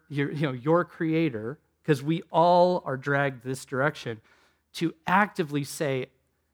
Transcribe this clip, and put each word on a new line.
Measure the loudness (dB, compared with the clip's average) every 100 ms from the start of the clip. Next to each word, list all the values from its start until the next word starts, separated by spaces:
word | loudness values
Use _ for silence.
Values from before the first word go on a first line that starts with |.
| -8
your, | -4 -4
you | -2
know, | -4
your | -4 0 2
creator, | 0 -4 -2 0 0 -4 -10 -12 _ _
'cause | 0 0
we | 2 -2 0
all | 4 6 6 6 2
are | -4 -6
dragged | -2 0 0 -4
this | -8 -8
direction, | -6 0 0 -2 -10 -12 _ _ _ _ _
to | -6 -6 -4
actively | 0 2 2 -2 -4 -4
say, | -6 -4 -4 -4 -6 _ _ _ _